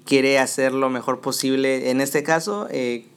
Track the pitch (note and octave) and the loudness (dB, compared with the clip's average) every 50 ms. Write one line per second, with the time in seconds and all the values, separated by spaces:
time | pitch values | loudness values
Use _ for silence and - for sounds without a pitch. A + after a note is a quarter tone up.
0 | - - C#3 C3+ C3 C3+ C#3 C3+ C3 A#2+ - - C3 C3 C3 C3+ C3+ C3 B2+ A#2+ | -2 2 2 4 4 4 4 4 2 2 0 0 0 0 2 0 0 0 -2 -2
1 | A#2 C3+ B2+ B2+ - C3 B2 - - C3 C3 C3+ C3+ C3+ C3 C3 - B2+ B2+ C3 | -2 -4 -4 -4 -4 -4 -4 -2 -2 0 0 2 2 0 0 0 0 0 0 0
2 | C#3 C#3+ C#3+ D3+ C#3+ D#3 D#3+ E3 E3 G#3 G3+ G#3 - - - C3+ B2+ A#2+ A#2+ A#2 | 0 0 0 0 0 2 0 0 0 -2 -6 -6 -6 -6 -4 -4 -4 -4 -4 -6
3 | - - _ | -8 -14 _